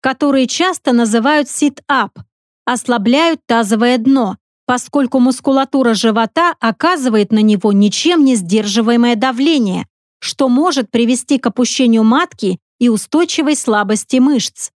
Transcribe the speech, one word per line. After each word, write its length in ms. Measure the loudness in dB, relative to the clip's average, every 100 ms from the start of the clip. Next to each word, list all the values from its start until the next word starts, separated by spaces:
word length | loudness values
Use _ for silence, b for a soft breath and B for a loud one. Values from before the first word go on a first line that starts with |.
которые 460 | -4 -2 0 0 0
часто 440 | -2 -2 -2 0
называют 560 | 0 2 0 0 0 -2
sit-up, 640 | -2 -2 -4 _ -2 -2 -8 -20 _ _ _ -6
ослабляют 760 | -6 -2 -2 0 2 0 -2 _
тазовое 520 | -2 0 0 0 0
дно, 400 | 2 2 0 -6 _ _ -6
поскольку 540 | -6 -2 -2 0 2
мускулатура 760 | 0 0 -2 -2 0 0 0
живота 640 | 0 0 0 -2 0 -2 0
оказывает 720 | -4 -2 -2 0 0 0 2
на 80 | 2
него 320 | 2 2 2
ничем 540 | 2 2 0 0 2 2
не 100 | 2
сдерживаемое 800 | 0 -2 0 -2 0 2 2 0
давление, 680 | -2 0 0 0 0 -4 -8 _ _ _
что 300 | -14 -2 0
может 420 | 2 0 -2 -2
привести 460 | -2 0 -2 0 -2
к 100 | -2
опущению 560 | -2 -4 0 2 4
матки 560 | 2 2 -2 -4 -4 -4 _ _
и 100 | 0
устойчивой 680 | 0 -2 -2 -2 -2 -2 -2
слабости 600 | -2 -2 0 -4 -2 0
мышц. 540 | 2 0 -4 -10 -16 _